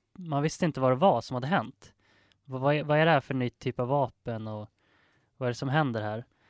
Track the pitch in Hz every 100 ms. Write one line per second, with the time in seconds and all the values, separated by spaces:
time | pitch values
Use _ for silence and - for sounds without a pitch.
0 | _ - 170 143 151 - 170 139 131 127
1 | 190 120 - 127 131 175 113 - - _
2 | _ _ _ _ - 131 139 151 147 151
3 | 156 143 - 131 123 - 131 120 123 143
4 | 117 - - 113 107 107 104 _ _ _
5 | _ _ _ - 123 117 135 147 143 117
6 | 104 110 - _